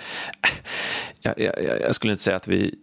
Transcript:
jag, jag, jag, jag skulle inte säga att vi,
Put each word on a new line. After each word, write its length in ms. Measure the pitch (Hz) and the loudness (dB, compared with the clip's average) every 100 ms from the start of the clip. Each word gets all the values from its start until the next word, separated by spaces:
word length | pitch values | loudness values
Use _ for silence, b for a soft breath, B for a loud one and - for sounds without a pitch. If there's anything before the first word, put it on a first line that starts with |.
| B B B - - B B B B B B - | B B B -2 -2 B B B B B B -4
jag, 200 | - - | -2 0
jag, 240 | 101 - | 0 0
jag, 160 | - 58 | 0 2
jag 140 | 60 | 2
skulle 180 | - 110 | 2 2
inte 100 | 101 | 2
säga 140 | - 95 | 2 2
att 120 | - | 2
vi, 260 | 95 95 - | 2 2 -2